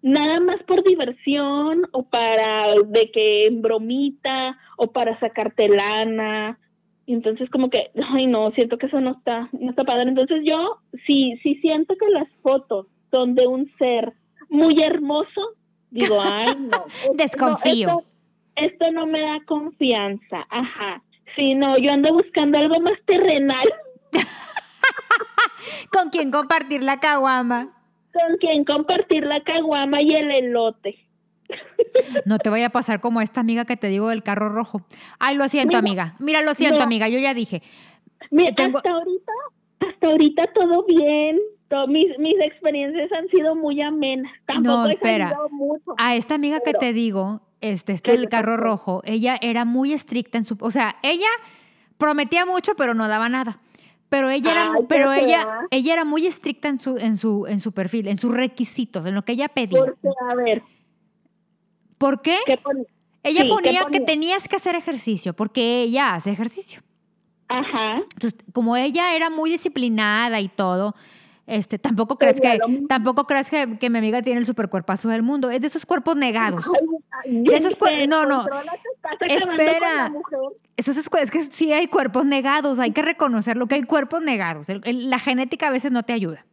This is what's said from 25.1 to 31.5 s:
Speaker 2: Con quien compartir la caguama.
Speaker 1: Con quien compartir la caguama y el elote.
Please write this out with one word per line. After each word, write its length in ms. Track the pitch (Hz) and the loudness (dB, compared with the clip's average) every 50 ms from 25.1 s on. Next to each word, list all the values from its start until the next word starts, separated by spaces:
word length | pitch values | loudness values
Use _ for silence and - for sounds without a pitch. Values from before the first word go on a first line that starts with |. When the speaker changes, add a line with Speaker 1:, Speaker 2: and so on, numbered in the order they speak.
| 453 453 453 - - - 466 427 - - - - 605 587 - - | 0 0 0 -4 0 0 0 0 0 -8 -16 -14 -14 -14 -10 0
Speaker 2:
Con 200 | - 392 359 311 | 0 2 2 2
quien 200 | - 349 311 269 | 0 -2 -2 0
compartir 520 | 247 294 294 269 330 320 302 269 294 277 254 | 0 -2 0 2 0 0 0 -2 -4 -2 0
la 180 | 269 277 269 | -2 -2 0
caguama. 760 | 269 311 294 277 262 262 262 254 247 240 240 240 247 - _ _ _ _ _ _ _ _ _ | 2 2 2 4 2 2 2 2 0 0 -2 -2 -4 -8 _ _ _ _ _ _ _ _ _
Speaker 1:
Con 240 | 349 339 330 330 370 | 0 2 2 2 0
quien 260 | - 330 320 302 285 | 2 2 2 2 2
compartir 600 | - 285 294 311 - 370 359 403 - 359 311 302 | 0 0 -2 0 0 0 0 2 2 2 0 2
la 180 | 294 294 294 294 | -2 -2 -4 -2
caguama 560 | - 320 330 320 311 302 285 277 277 285 285 302 | -2 -2 -2 0 0 0 0 0 0 2 2 4
y 100 | 302 311 | 4 4
el 160 | 311 294 294 | 2 2 2
elote. 680 | 269 269 254 247 240 233 226 226 220 _ _ 202 202 _ _ _ _ _ _ _ _ _ _ _ | 0 0 0 0 0 0 0 0 -2 _ _ -10 -10 _ _ _ _ _ _ _ _ _ _ _